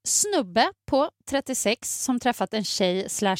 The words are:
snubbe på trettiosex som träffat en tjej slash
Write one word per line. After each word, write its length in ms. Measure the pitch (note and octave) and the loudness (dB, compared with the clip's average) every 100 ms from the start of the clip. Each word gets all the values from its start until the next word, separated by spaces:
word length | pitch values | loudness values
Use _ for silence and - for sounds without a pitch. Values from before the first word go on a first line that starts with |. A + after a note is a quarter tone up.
| - | -2
snubbe 640 | - G#4 F#4+ G3 F3 D4+ - - | 0 2 0 0 2 2 0 0
på 200 | C4+ D#4 - - | 0 0 -4 -4
trettiosex 760 | C#4 C4+ B3+ - A#3 - - | -4 -2 -2 0 -2 -4 -6
som 160 | - B3 | -2 0
träffat 340 | B3+ A#3+ F#3 | 0 -2 -2
en 100 | A3 | -2
tjej 440 | G3 - F#3 F#3 - | -4 0 2 2 -2
slash 280 | - G3+ F#3 | 0 0 0